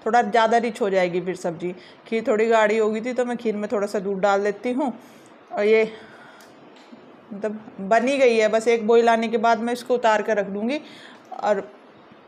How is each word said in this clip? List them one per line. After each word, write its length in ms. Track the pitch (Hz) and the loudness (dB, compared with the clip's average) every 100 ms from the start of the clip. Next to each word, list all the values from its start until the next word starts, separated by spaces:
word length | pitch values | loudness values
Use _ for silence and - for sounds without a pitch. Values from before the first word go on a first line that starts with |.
| 226 | -2
थोड़ा 160 | 240 | 0
ज़्यादा 360 | 214 233 226 233 | 2 2 4 2
रिच 220 | 233 214 | 0 -4
हो 80 | 202 | -2
जाएगी 320 | 190 180 175 | 0 0 -2
फिर 140 | 185 175 | -6 -6
सब्ज़ी। 380 | 180 165 175 180 - - - | -8 -6 -8 -10 -18 -20 -6
खीर 160 | 226 226 | -4 0
थोड़ी 200 | 214 226 | 0 2
गाढ़ी 300 | 226 214 220 | 4 2 2
हो 120 | 214 | 0
गई 120 | 220 | -2
थी, 120 | 247 | -4
तो 120 | 247 247 | -4 -4
मैं 120 | 240 | -4
खीर 180 | 220 208 | -6 -6
में 140 | 208 | -4
थोड़ा 160 | 214 202 | -4 -4
सा 120 | 214 | -4
दूध 200 | 190 196 | -4 -2
डाल 240 | 202 196 | 0 2
देती 280 | 208 202 202 | 0 -4 -4
हूँ। 180 | 269 277 - - - - - - | -4 -4 -6 -16 -20 -20 -20 -10
और 120 | 208 | -2
ये 280 | 208 220 220 - - - - - - - - - - - - - - | 2 2 2 -6 -20 -20 -20 -20 -20 -20 -20 -20 -20 -20 -20 -20 -18
मतलब 300 | 202 214 214 - - | -8 -6 -8 -14 -8
बन 260 | 196 226 247 | 0 2 2
ही 100 | 277 | 4
गई 200 | 247 226 | 4 4
है, 100 | 214 | 2
बस 180 | 220 233 | 2 2
एक 200 | 233 214 | 2 4
बॉईल 220 | 233 233 | 4 6
आने 180 | 226 226 | 2 0
के 100 | 226 | 0
बाद 200 | 233 226 | 2 2
मैं 140 | 233 | -2
इसको 200 | 240 - | -4 -2
उतार 280 | 247 233 214 | 0 2 2
कर 160 | 202 202 | 2 -2
रख 80 | 196 | -2
दूँगी। 340 | 202 233 302 - - - - - | -4 -4 -6 -8 -20 -20 -20 -18
और 340 | - - 196 185 - - - - - | -4 -2 -2 -4 -14 -20 -20 -20 -20